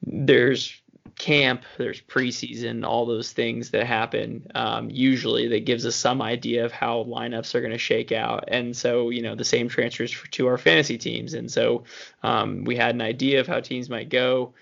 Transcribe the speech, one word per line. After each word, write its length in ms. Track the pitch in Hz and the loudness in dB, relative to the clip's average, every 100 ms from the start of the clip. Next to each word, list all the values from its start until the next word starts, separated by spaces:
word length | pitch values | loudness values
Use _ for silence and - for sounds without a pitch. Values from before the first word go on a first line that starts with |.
| - | -8
there's 760 | - 139 127 123 127 - - _ _ - - | 0 4 6 6 2 -2 -12 _ _ -20 -8
camp, 460 | - 147 131 127 - - | 2 4 4 2 -4 -6
there's 240 | 123 - | -6 -6
preseason, 840 | - - 123 120 120 117 117 117 - | -4 -2 0 -2 -8 -6 -6 -4 -2
all 200 | 117 120 | -2 0
those 260 | 113 123 | -2 -4
things 400 | - 117 117 120 | -2 -2 -2 -2
that 140 | 104 120 | 0 0
happen, 600 | 113 117 117 107 117 - | 0 0 -2 -4 -8 -8
um, 360 | 123 113 110 113 | -4 -4 -4 -6
usually 580 | 127 131 131 113 117 120 | 2 2 4 2 0 2
that 180 | 113 117 | 0 0
gives 200 | 120 120 | -2 -2
us 100 | 117 | 0
some 260 | 131 131 | 0 0
idea 440 | 113 120 120 117 117 | -2 -4 -2 0 -2
of 60 | |
how 320 | - 120 117 | -2 -2 -2
lineups 520 | 117 117 117 117 113 127 | -4 -6 -6 -6 -4 -2
are 60 | |
gonna 160 | 120 117 | -2 -2
shake 340 | - 113 120 | 0 0 0
out. 320 | 110 117 117 - | -2 0 -2 -2
And 260 | 123 120 120 | -2 -2 -2
so, 340 | 123 120 120 | 0 2 2
you 120 | 120 | -2
know, 120 | 117 | -4
the 120 | 110 113 | -4 2
same 240 | 120 120 | 2 2
transfers 420 | - 120 - 120 | 0 -2 -2 -6
for, 160 | - - | -6 -8
to 160 | - 127 | 0 2
our 100 | 127 | 4
fantasy 400 | - 165 147 120 | 6 6 4 -2
teams. 360 | - 117 117 | -6 -6 -6
And 160 | 117 117 | -8 -4
so, 360 | 113 117 120 120 - - - | 0 2 2 -4 -18 -20 -6
um, 420 | 113 120 107 95 113 | 0 0 0 -2 -2
we 100 | 120 | 2
had 200 | 117 120 | 2 2
an 60 | |
idea 380 | 113 123 131 139 | -2 0 2 4
of 80 | 127 | 4
how 140 | 147 | 0
teams 280 | - 127 123 | -4 -6 -6
might 200 | 120 120 | -8 -2
go, 440 | 127 127 131 123 - | 2 4 2 0 -8